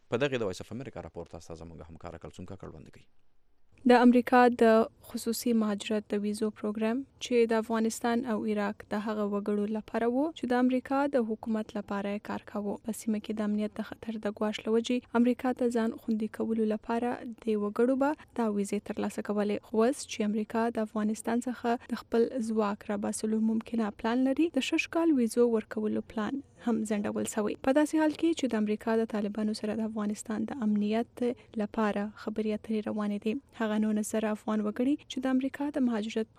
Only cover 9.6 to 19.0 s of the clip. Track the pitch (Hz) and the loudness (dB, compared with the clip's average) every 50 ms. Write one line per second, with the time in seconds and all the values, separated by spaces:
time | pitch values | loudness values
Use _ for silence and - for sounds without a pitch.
9.6 | 208 214 220 214 - - - 226 233 240 240 262 294 330 320 - - 240 247 247 | 0 0 -2 -4 -6 -4 -4 0 0 2 2 2 0 0 -2 -4 -2 0 2 4
10.6 | 254 254 254 254 - - 277 277 285 285 285 254 226 220 220 - - 233 220 214 | 4 4 2 2 0 0 0 2 2 2 2 0 0 0 -2 -6 -4 -2 -2 -2
11.6 | 214 - - 208 196 - 202 202 196 202 202 208 - - 202 208 - - - 208 | -2 -4 -6 -8 -6 -4 -4 -4 -2 -4 -4 -6 -6 -6 -8 -8 -8 -8 -8 -6
12.6 | 208 202 202 - - 226 214 - - 226 214 214 - - 214 214 208 208 208 208 | -4 -4 -6 -6 -6 -8 -8 -6 -2 -2 -2 -2 -2 -4 -4 -2 -2 0 0 0
13.6 | 214 214 - - 214 - - - - 226 226 214 - 208 214 - 220 214 214 - | -2 -4 -4 -8 -8 -8 -10 -12 -10 -8 -8 -6 -6 -6 -4 -2 -4 -4 -4 -4
14.6 | - 226 220 233 233 - 247 247 - - - 233 240 247 240 - - 254 247 - | -2 0 0 2 2 2 -2 -2 -2 -2 2 4 4 4 4 2 0 -2 0 2
15.6 | 254 240 240 233 220 226 - - - - 226 214 220 214 - - 220 226 226 220 | 0 2 2 2 0 0 -2 -4 -4 -2 -2 -2 -2 -4 -4 -4 -2 -2 0 0
16.6 | 220 214 214 214 - - 233 233 240 240 247 - 262 247 220 - - 226 214 208 | 2 0 0 -4 -4 -4 -2 -2 0 -2 -4 -4 -8 -12 -12 -8 -2 -2 0 0
17.6 | 208 208 214 - 233 247 269 254 269 285 311 - - - - - 233 220 208 202 | 0 -2 2 2 2 4 4 2 2 0 0 -2 -8 -12 -4 -2 0 0 2 0
18.6 | 202 202 202 208 - - 202 208 | -2 0 -2 -4 -4 -4 -6 -4